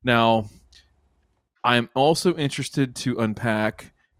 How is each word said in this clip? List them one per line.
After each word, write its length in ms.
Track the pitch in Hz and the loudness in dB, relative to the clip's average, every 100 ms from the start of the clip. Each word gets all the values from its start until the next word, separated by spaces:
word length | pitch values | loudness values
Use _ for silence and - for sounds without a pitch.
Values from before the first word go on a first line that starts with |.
Now, 440 | 123 117 113 113 107 - _ - _ _ _ _ _ _ _ _ | 0 4 4 2 -2 -12 _ -20 _ _ _ _ _ _ _ _
I'm 260 | 120 120 113 | 0 0 0
also 420 | 131 143 160 185 160 | 0 2 2 0 -2
interested 600 | 143 - 135 - 131 123 | -4 -6 -6 -4 -4 -4
to 220 | 127 120 | -6 -2
unpack, 720 | 110 104 120 107 107 - - _ _ | -2 -2 -2 -2 -2 -4 -16 _ _